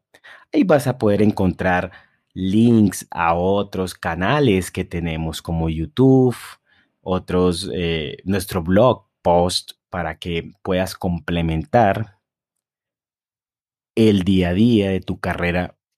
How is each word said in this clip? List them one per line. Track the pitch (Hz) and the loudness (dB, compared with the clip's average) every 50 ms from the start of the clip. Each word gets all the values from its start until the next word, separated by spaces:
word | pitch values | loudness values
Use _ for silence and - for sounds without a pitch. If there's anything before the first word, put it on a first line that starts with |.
| _ _ _ _ _ - - - _ _ | _ _ _ _ _ -20 -20 -20 _ _
Ahí | - 311 240 | 0 0 2
vas | 180 156 139 139 | 4 2 2 2
a | 135 120 | -2 -2
poder | - 113 104 101 98 | 0 0 0 2 2
encontrar | 107 104 104 - 98 90 87 - - 92 90 90 95 90 - - _ _ _ _ _ _ - | 2 2 2 2 0 0 0 0 -2 0 0 0 -2 -6 -10 -18 _ _ _ _ _ _ -10
links | 98 92 95 95 110 117 120 117 110 104 95 - - - - | -6 -4 0 2 4 4 6 6 6 4 4 0 -4 -10 -10
a | - - 85 82 85 | -6 -2 0 0 0
otros | 87 90 95 98 101 98 98 - 95 92 90 - | 0 0 0 0 -2 -2 -4 -6 -6 -6 -6 -8
canales | - - 87 85 85 90 104 139 151 147 120 95 92 87 - | -8 -8 -6 -4 -2 -2 0 0 2 2 2 2 2 0 -4
que | - 95 87 | -6 -8 -8
tenemos | - - 85 82 85 80 80 80 80 80 - | -6 -6 -6 -6 -4 -4 -6 -6 -6 -8 -8
como | - - 82 82 80 80 | -8 -6 -4 -2 -2 -2
YouTube, | 78 80 80 139 - - 131 131 131 131 127 123 117 - - - - _ _ _ _ _ _ _ _ _ _ | -4 -4 -6 -6 -2 2 4 4 4 4 4 2 0 -4 -10 -20 -20 _ _ _ _ _ _ _ _ _ _
otros, | - 92 90 - - 87 90 90 90 85 87 98 - | -4 -4 -4 -4 -2 0 2 2 2 0 -2 -6 -8
eh, | 58 92 87 85 82 80 76 62 - - - | -6 -6 -4 -4 -4 -4 -6 -8 -12 -10 -6
nuestro | 92 98 95 90 - - 92 80 | -4 -4 -4 -4 -6 -6 -6 -2
blog | 85 92 101 120 127 107 - - _ _ _ | 2 2 4 4 4 2 0 -4 _ _ _
post | - 90 87 87 87 90 - - - - - _ _ _ | 0 2 2 2 2 0 -2 -6 -8 -10 -16 _ _ _
para | - 90 82 80 78 | -8 -8 -8 -8 -10
que | - - 90 85 82 80 80 - _ - | -10 -10 -8 -8 -8 -8 -10 -16 _ -6
puedas | 98 92 90 92 90 - | -4 -2 -2 -2 -4 -6
complementar | - - 90 87 82 - - 85 85 82 82 80 80 78 - - 120 113 98 95 104 110 - _ _ _ _ _ _ _ _ _ _ _ _ _ _ _ _ _ _ _ _ _ _ _ _ _ _ _ _ _ _ _ _ _ _ _ _ _ | -6 -6 -4 -4 -4 -4 -4 -4 -2 -2 -2 -2 -4 -4 0 2 2 2 2 0 -2 -6 -10 _ _ _ _ _ _ _ _ _ _ _ _ _ _ _ _ _ _ _ _ _ _ _ _ _ _ _ _ _ _ _ _ _ _ _ _ _
el | 113 113 107 101 98 87 | 2 4 4 4 4 2
día | 95 95 92 90 87 | 2 2 2 2 2
a | 90 | 2
día | 95 113 123 120 104 98 95 | 2 4 4 4 2 2 0
de | 95 92 | -2 -4
tu | - - 90 - | -4 -6 -8 -6
carrera | - 92 85 85 87 87 85 90 90 85 - _ _ _ _ | -6 -6 -4 -4 -4 -2 -2 -2 -4 -6 -10 _ _ _ _